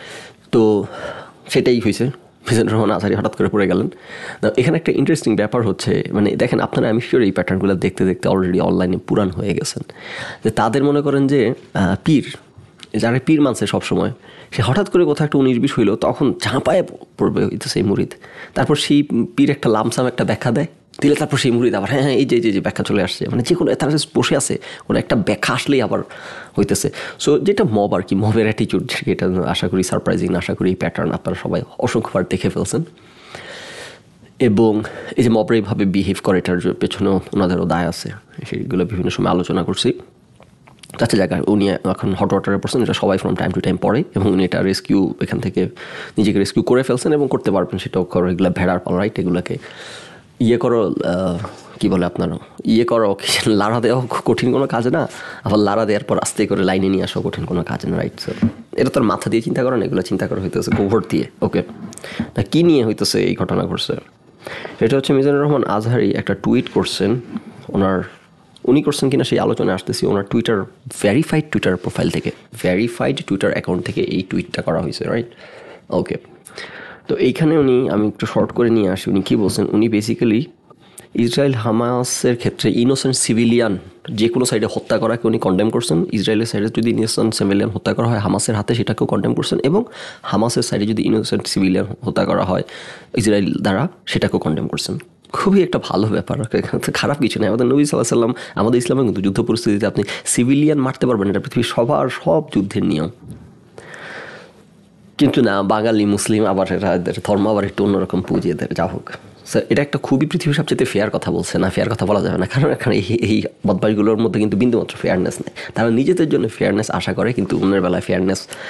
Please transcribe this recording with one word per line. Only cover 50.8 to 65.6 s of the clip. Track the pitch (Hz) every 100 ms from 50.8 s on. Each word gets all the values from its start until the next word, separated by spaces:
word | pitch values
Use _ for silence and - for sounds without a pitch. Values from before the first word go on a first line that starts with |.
| 92
আহ, | - - 90 95 87 101 - - -
কি | 101
বলে | 92 87
আপনার, | - 87 82 - - -
ইয়ে | 113 120
করো, | 117 104
কি, | 98 - - -
লাড়া | 104 104 117
দেওয়া | 120 127 120 - -
কঠিন | - 120
কোনো | 123 135
কাজ | 117 120
না, | 160 131 - - -
আবার | - 104
লাড়া | 104 101 107
দেওয়ার | 104
পর | - 95
আস্তে | - - 101
করে | 98
লাইনে | 92 95 95
নিয়ে | 95
আসা | 92 98
কঠিন | - - 85
কোনো | 90
কাজ | - - -
না, | 85
রাইট? | - - -
So, | - 110 - - -
এটা | 127
তোর | -
মাথা | 113 - -
দিয়ে | 113
চিন্তা | 127 -
করো | 127 123
না, | -
এগুলো | 92
চিন্তা | 90 95 98
করা | -
হইতেছে | 95 87 87 95
গোবর | 98 110 -
দিয়ে। | 76 - -
ওকে, | 202 175 - - - - - - - -
তা |
কি | 110 156
নিয়ে | 170 147 113
হইতেছে | 104 101 101
এই | 95 95
ঘটনা | 90 92 92
ঘটছে? | - - - - _ _ - - - - -
এটা | 113 139
হচ্ছে | 135
মিজানুর | 139 139 143
রহমান | 147 139